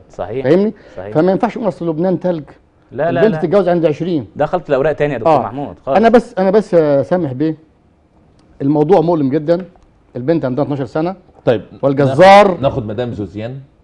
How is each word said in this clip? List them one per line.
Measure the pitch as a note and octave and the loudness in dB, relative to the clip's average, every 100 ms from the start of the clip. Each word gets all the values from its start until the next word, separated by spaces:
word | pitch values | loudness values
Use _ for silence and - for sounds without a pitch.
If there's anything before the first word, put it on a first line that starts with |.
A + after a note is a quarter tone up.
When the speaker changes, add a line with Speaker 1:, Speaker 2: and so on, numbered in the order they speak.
| - | -14
Speaker 1:
صحيح. | - F#2 B2 B2+ | -14 -10 -4 0
Speaker 2:
فاهمني؟ | F3+ G#3 - - - | 2 2 -4 -14 -16
Speaker 1:
صحيح. | G2 | -6
Speaker 2:
فما | D3+ F3+ | 0 0
ينفعش | F#3+ A3+ C4 | 0 -2 -4
نقول | A3 | -6
أصل | - E3+ | -4 -6
لبنان | D#3 F#3 E3+ | -4 -2 -2
تلج، | F3+ E3+ C#3 - _ _ _ | -4 -6 -8 -20 _ _ _
Speaker 1:
لا، | A#2 D#3+ | -6 -4
لا، | E3+ | 0
Speaker 2:
البنت | A3 | 0
Speaker 1:
لا. | D#3+ | 0
Speaker 2:
تتجوز | E3 G3 F3 | 0 0 2
عند | F3 D#3+ | 2 0
عشرين. | D3 E3 D#3+ G2+ A#2+ | -2 -4 -4 -6 -6
Speaker 1:
ده | D3+ | -4
خلط | F3+ D#3+ | -4 -2
الأوراق | C3+ D3+ | 0 0
تاني | C#3+ D3 | -2 -2
يا | B2 | -2
دكتور | C3+ | 0
Speaker 2:
آه. | D3 | 0
Speaker 1:
محمود، | A#2 B2+ C3 F2 - | 0 -6 -10 -10 -2
خالص. | C#3 | 2
Speaker 2:
أنا | A3+ | 4
بس، | A#3 - - | 4 2 -2
أنا | F#3+ | 0
بس | G#3 F#3+ | 0 2
يا | F3 D3+ C#3 | 2 2 2
سامح | B2+ F3+ D#3 | 0 -2 -2
بيه، | B2+ D#3 D3+ _ _ _ _ _ _ _ _ _ - | -4 -4 -4 _ _ _ _ _ _ _ _ _ -6
الموضوع | C#3 D3+ D3+ F#3 | -2 0 4 4
مؤلم | D#3+ E3+ C3+ | 4 0 0
جدًا. | D#3 D3 E3+ F3+ _ _ _ _ A#2+ | -2 -2 -2 -4 _ _ _ _ -8
البنت | B2+ E3 | -4 -2
عندها | C3+ B2+ | -2 -4
اتناشر | C#3 C#3+ | -4 -4
سنة. | C3+ D#3+ E3+ F#3+ _ _ | -6 -4 -6 -8 _ _
Speaker 3:
طيب، | - A2 - G#2 | -2 -2 -4 -4
Speaker 2:
والجزار، | C3+ C#3 C#3 C3 F#3 G3+ G3+ | -2 0 0 6 8 8 6
Speaker 3:
ناخد، | E3+ | 2
ناخد | C3+ C3+ G#2+ | -4 -4 -6
مدام | G#2+ B2 | -6 -6
جوزيان. | G2+ F#2+ G2 A2+ C3+ C3+ _ | -8 -10 -10 -12 -12 -18 _